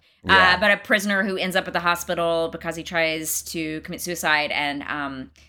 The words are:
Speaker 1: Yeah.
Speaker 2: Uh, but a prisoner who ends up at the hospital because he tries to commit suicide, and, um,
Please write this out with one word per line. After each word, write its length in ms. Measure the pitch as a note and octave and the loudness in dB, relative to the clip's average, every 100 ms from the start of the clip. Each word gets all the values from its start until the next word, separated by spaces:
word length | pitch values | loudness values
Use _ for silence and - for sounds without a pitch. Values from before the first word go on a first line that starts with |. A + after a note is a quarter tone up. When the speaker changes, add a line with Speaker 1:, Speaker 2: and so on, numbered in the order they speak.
| _ _ | _ _
Speaker 1:
Yeah. 320 | F#3 F#3+ F#3 F#3 | 4 6 6 6
Speaker 2:
Uh, 40 | |
but 120 | G#3 | 4
a 60 | G3+ | 2
prisoner 460 | - G#3+ G#3 G3 | 2 0 2 0
who 140 | G3 F#3 | 0 0
ends 180 | F#3 F#3 | 0 0
up 120 | F3+ | 0
at 60 | |
the 60 | F3 | 0
hospital 680 | F3 E3+ - E3+ E3+ E3 E3 | 0 0 -2 -2 0 2 0
because 240 | E3 E3+ E3 | -4 -8 -6
he 80 | |
tries 580 | D3+ E3+ D#3+ D#3 D#3 - | -4 0 0 0 -4 -6
to 360 | - E3+ D#3 D#3 | -6 -6 -6 -6
commit 200 | D#3 E3+ | -8 -10
suicide, 500 | F3 E3+ E3 D3+ D3 | -6 -2 2 2 2
and, 320 | - D3 C#3+ - | 0 -2 -4 -6
um, 440 | D3 C#3 C3 C3 - | -6 -6 -8 -12 -18